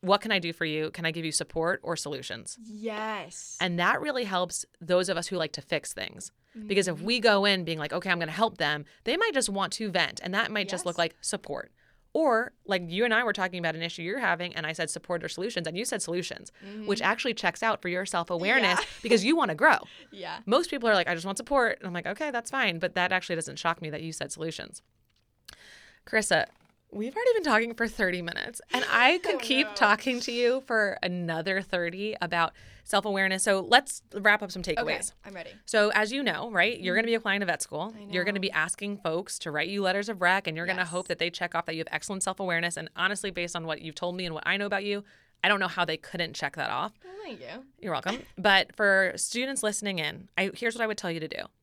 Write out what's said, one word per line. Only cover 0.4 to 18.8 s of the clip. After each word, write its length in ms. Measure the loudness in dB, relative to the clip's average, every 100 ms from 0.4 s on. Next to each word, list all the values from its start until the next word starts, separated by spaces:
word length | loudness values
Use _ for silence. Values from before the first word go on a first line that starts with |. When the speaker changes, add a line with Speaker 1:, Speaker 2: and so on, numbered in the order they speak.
| 0
Speaker 1:
for 120 | -2 -2
you? 260 | 0 -4
Can 160 | -2 -4
I 40 |
give 140 | -2 -2
you 60 |
support 480 | -2 -2 -2 0 -2
or 140 | -4 -6
solutions?" 640 | -4 -8 -8 -10 -12 -16
Speaker 2:
Yes. 920 | -16 -10 -8 -6 -6 -6 -8 -14 -14 -4
Speaker 1:
And 200 | -2 2
that 200 | 2 2
really 260 | 0 -4 -2
helps 380 | -2 -2 -4 -10 _
those 300 | 2 2 4
of 80 | -2
us 100 | -2
who 100 | -4
like 160 | -4
to 80 | -6
fix 300 | -4 -4 -4
things. 400 | -8 -8 -10 -16 _ _ -16 0
Because 200 | 2 2
if 100 | -2
Speaker 2:
Mm-hmm. 80 | 0
Speaker 1:
we 140 | 4
go 260 | 6 6 6
in 180 | 2
being 160 | 0 -4
like, 140 | -2
"Okay, 180 | -4 0
I'm 80 | -2
gonna 120 | -2
help 280 | 0 0 2
them," 260 | -2 -2 -6 _ -4
they 120 | 0
might 160 | 2
just 160 | 2 0
want 240 | -2 -2
to 160 | -2 -2
vent, 300 | 0 0 -2
and 120 | -4 -2
that 160 | -2
might 180 | -2 -2
just 160 | -2 -4
look 80 | 0
Speaker 2:
Yes. 40 |
Speaker 1:
like 160 | -2 -2
support. 500 | -6 -6 -6 -10 -10 _ _ _ _
Or, 380 | 2 4 4 0 _ -2
like, 160 | -2 -2
you 160 | 0 2
and 80 |
I 100 | 2
were 80 | 2
talking 260 | 0 -2 -2
about 160 | -2
an 80 | -2
issue 200 | -6 -6
you're 180 | -6 -2
having, 340 | 0 0 -2
and 120 | -6 -6
I 60 |
said 160 | -4 -4
support 340 | -4 -4 -4
or 60 | -4
solutions, 360 | -6 -4 -4 -4
and 120 | -4
you 80 | -4
said 160 | -4
solutions, 500 | -2 -4 -4 -8 -14 _
Speaker 2:
Mm-hmm. 240 | -14 -10 -2
Speaker 1:
which 160 | 2
actually 320 | 2 2 0
checks 300 | 0 -2 0
out 180 | -2 -2
for 60 | -2
your 180 | -4 -2
self-awareness 720 | -2 -2 -2 2 4 4 2